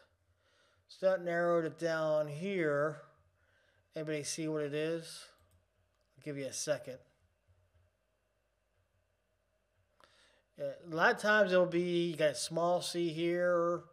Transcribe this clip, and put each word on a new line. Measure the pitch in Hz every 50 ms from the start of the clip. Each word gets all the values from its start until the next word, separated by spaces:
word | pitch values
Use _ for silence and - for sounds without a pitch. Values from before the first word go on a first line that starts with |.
| - _ _ _ _ _ _ _ _ _ _ _ _ _ _ _ _
So | - - - 185 190
that | 185 180 175
narrowed | 175 170 170 175 170 170 170 160
it | 156 143 160
down | 170 165 160 160 156 156 151 151 151 151
here. | 143 147 185 202 196 180 165 151 143 143 147 156 147 - - - _ _ _ _ _ _ _ _ _ _ _ _ _ _ _ _ -
Anybody | 165 156 156 156 147
see | 143 - - 165 160
what | 156 156 156
it | 147 143
is? | 143 151 156 160 165 165 160 - - - - - - _ _ _ _ _ _ _ _ _ _ _ _ _ _ _ _
I'll | - -
give | 151 143 139
you | 135
a | 127
second. | - - - 156 143 131 - 135 127 131 - _ _ _ _ _ _ _ _ _ _ _ _ _ _ _ _ _ _ _ _ _ _ _ _ _ _ _ _ _ _ _ _ _ _ _ _ _ _ _ _ _ _ _ _ _ _ _ _ _ _ _ _ _ _ _ _ _ _ _ - - _ _ _ _ _ _ _ _ _
Yeah, | - 143 139 131 - 165 175
a | 156
lot | 165 185 240 233
of | -
times | - 214 214 214 202 185
it'll | 185 185 180
be, | 170 165 170 175 175 175 170 170 175
you | 160
got | 143 156 147
a | 135
small | - - - 165 165 170 175 180 170
c | 147 - - 175 175 165
here | 151 160 170 170 175 175 180 180 175 170 170 170 175 165 170 -